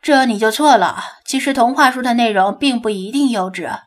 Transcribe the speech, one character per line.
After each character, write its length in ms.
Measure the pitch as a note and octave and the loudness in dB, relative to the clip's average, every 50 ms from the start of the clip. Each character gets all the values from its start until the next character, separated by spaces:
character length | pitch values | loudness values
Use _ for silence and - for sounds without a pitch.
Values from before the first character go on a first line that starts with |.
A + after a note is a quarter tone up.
这 240 | - - D4 C4+ C4 | 2 2 2 2 2
你 120 | A#3+ A3 G3+ | 2 0 0
就 120 | A3 A3 | 0 -2
错 260 | A3 - D4+ D4+ C4 | 0 2 4 4 4
了， 260 | G#3+ F3+ D#3+ - - - - - _ _ | 4 4 0 -2 -6 -12 -14 -16 _ _
其 160 | - - C4+ | -6 -6 -4
实 140 | C4 C#4+ C4+ | -2 -2 0
童 200 | C4+ A#3 A#3+ C4+ | 2 0 0 2
话 160 | D#4 D4 B3+ | 2 2 2
书 120 | B3 B3+ | 2 0
的 120 | B3 B3+ A#3 | -2 -2 0
内 160 | A#3+ A#3 A3+ | 0 0 0
容 260 | G#3 G3 F#3+ G3+ G3 | 2 2 0 0 0
并 220 | - C#4+ C#4 B3 A#3 | -2 -2 -2 -2 -2
不 120 | A#3 A3 | -4 -4
一 200 | G#3+ F#3+ F#3 G3+ | -4 -4 -8 -6
定 200 | A#3+ C#4 C#4+ C4 | -2 0 0 0
幼 200 | A#3 G3+ F#3 F#3+ | 0 -2 -4 -6
稚。 300 | F#3 F3+ E3 A#2+ G2+ - - | -6 -8 -8 -8 -8 -10 -12